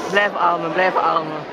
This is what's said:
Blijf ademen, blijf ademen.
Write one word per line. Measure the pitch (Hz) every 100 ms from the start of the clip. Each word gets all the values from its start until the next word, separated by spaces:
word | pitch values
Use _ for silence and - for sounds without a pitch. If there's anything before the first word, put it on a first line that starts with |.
| -
Blijf | 196 208 -
ademen, | 175 175 165
blijf | 185 185 175
ademen. | 165 165 156 156 147